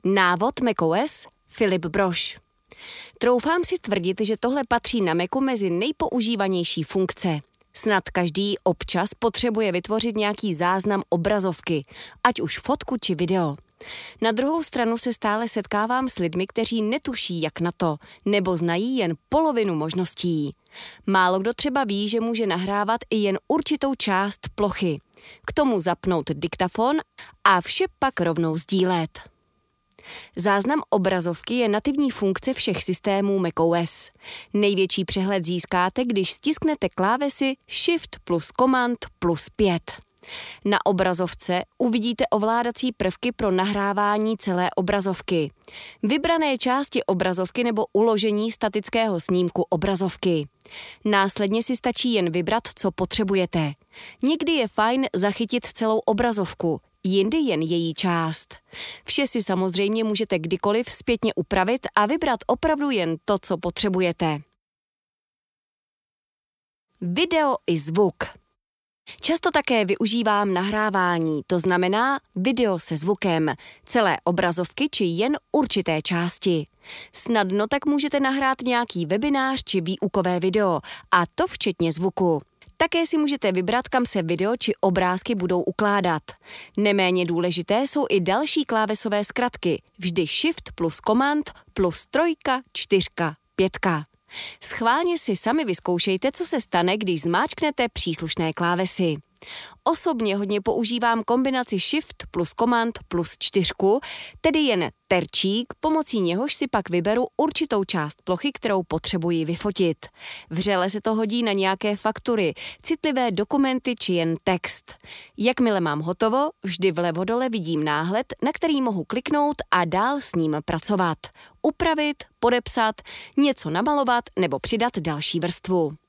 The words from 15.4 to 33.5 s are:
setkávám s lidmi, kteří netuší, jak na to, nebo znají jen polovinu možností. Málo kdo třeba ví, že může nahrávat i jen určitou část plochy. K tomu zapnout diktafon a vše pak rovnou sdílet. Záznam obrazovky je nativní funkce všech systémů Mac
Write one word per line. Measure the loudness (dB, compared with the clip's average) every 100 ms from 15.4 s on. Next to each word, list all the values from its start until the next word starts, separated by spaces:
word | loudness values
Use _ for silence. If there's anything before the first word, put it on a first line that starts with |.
| 0
setkávám | -2 -2 -2 0 0 0
s | 0
lidmi, | 0 -2 -4
kteří | -2 -2 -2
netuší, | -2 -4 -4 -6 -4 -4
jak | -4 -2
na | -4 0
to, | -2 -2 -12 -6
nebo | 0 0 2 0
znají | 0 0 -2 -2
jen | -2 -4 _
polovinu | 2 2 2 0
možností. | 0 -2 0 0 0 -2 -2 -4 -8 _ -20 -20 -10
Málo | 0 2 4 2
kdo | -2
třeba | -2 -2 0
ví, | -2 -2 -2
že | -2
může | -2 -2 0
nahrávat | -2 -2 -2 0 -2 0
i |
jen | 0 0 -2 _
určitou | 0 0 0 0
část | 0 0 0 0 -4 -6
plochy. | -2 -2 0 -2 -2 _ -20 -20 -14 -4
K |
tomu | 0 2 2
zapnout | 0 0 0 0 -2
diktafon | -4 -4 -2 -2 0 0 0 -4 -20 -20 _
a | 2 2
vše | 2 -2 -2 _
pak | -2 0
rovnou | -2 0 0 -2
sdílet. | 0 0 2 0 -2 -10 -20 _ _ _ _ _ _ -20 -20 -18 -12
Záznam | 0 2 4 2 -2 0
obrazovky | 0 2 0 -2 -4 -4
je | 0 0
nativní | 0 0 0 0
funkce | 0 -2 0 -2
všech | -2 -2 0
systémů | 0 0 0 0 2 0
Mac | 0